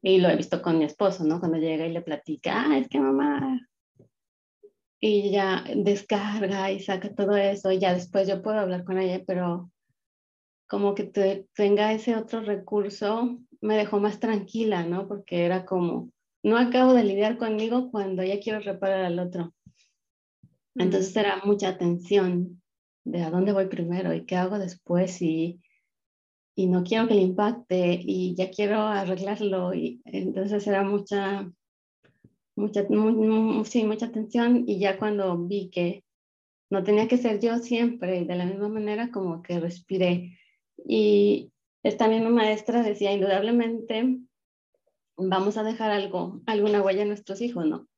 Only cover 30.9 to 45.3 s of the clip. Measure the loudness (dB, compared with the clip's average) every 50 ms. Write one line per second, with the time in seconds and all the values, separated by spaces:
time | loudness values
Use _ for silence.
30.9 | -2 -2 -4 -2 -4 -4 -2 -2 -4 -6 -8 -12 -14 _ _ _ _ _ _ _
31.9 | _ _ _ _ _ _ _ -20 _ _ _ _ _ -4 -4 -2 -2 -2 0 2
32.9 | 2 4 4 4 4 4 4 4 4 4 2 2 2 0 -2 0 0 0 0 0
33.9 | -2 -2 -4 -6 -6 -6 -8 -2 0 0 4 4 4 4 4 0 -2 0 0 0
34.9 | 0 0 -2 -2 0 0 0 0 0 -2 -2 -4 -4 -6 -6 -4 -2 -2 -2 -2
35.9 | -2 -6 _ _ _ _ _ _ _ _ _ _ _ _ _ _ -2 -2 2 4
36.9 | 4 4 4 4 2 2 2 0 0 0 0 0 0 -2 -2 -2 0 0 0 0
37.9 | 0 -2 -4 -2 -2 -2 -2 -2 -2 -2 -2 -2 -2 -2 -4 -4 -4 -4 -4 -4
38.9 | -4 -4 -6 -6 -4 -4 -4 -4 -4 -6 -6 -6 -4 -2 -2 -4 -6 -8 -10 _
39.9 | 0 0 2 2 2 0 -2 -8 -16 _ _ _ _ _ _ _ _ -18 -4 0
40.9 | 2 4 6 6 6 6 6 6 4 2 -2 -8 _ _ _ _ _ _ _ -2
41.9 | 0 2 2 4 4 4 4 4 4 4 4 4 2 0 -2 0 0 2 2 0
42.9 | 0 0 0 0 2 2 2 2 2 2 2 2 2 2 2 0 -2 -6 -6 -4
43.9 | -2 0 0 0 0 -2 -6 _ _ _ _ _ _ _ _ _ _ _ _ _
44.9 | _ _ _ _ _ -4 -2 0